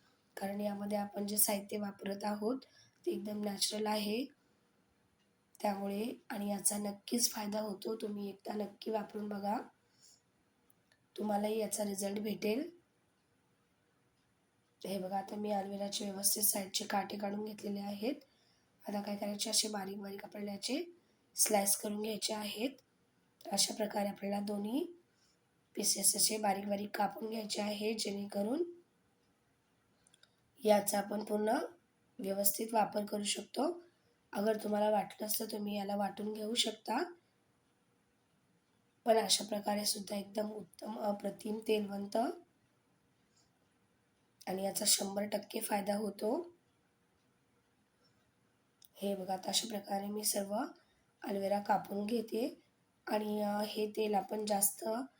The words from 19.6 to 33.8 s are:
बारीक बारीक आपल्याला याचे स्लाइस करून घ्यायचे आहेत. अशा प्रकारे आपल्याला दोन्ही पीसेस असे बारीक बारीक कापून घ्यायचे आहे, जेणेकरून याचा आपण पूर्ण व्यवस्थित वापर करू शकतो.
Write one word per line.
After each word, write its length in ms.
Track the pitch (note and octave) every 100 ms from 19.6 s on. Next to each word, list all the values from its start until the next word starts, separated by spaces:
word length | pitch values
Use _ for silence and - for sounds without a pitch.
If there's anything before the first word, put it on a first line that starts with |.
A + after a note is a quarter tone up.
| A3
बारीक 300 | G#3 F#3+ G3+
बारीक 260 | G3 G3
आपल्याला 280 | G3+ G#3 G3+
याचे 320 | G3+ - C#4+ F4 - _ _ _ -
स्लाइस 400 | - G#3 G3 -
करून 260 | A3 G#3
घ्यायचे 320 | A3 G#3 -
आहेत. 360 | G#3+ G#3 G#3 C4 - _ _ _ _ _ _ -
अशा 220 | G3 -
प्रकारे 340 | G#3+ G#3 G#3 G3+
आपल्याला 320 | G3+ G3+ G3+
दोन्ही 460 | G#3 G#3 G#3 C4+ F4 - _ _ _ _ _ _ _ -
पीसेस 400 | G#3 - G3 G3+
असे 220 | - G#3+
बारीक 300 | G#3 G3 G3+
बारीक 300 | G3+ G#3 -
कापून 320 | G3+ - A3
घ्यायचे 320 | A3+ G#3 -
आहे, 320 | G#3 G#3 G#3+
जेणेकरून 680 | A3 G#3+ G3+ G3+ G3+ G#3 D4+ F4 - - _ _ _ _ _ _ _ _ _ _ _ _ _ - _ _ -
याचा 340 | G#3+ G#3 G3+ G3+
आपण 260 | G3+ G#3
पूर्ण 340 | G#3 G#3 G#3+ C4+ F4 - _ _ _ -
व्यवस्थित 540 | F#3+ G3 G3+ - A3+
वापर 320 | A3+ G3 G#3+ G#3
करू 180 | G#3
शकतो. 480 | G3+ - - - D4+ F4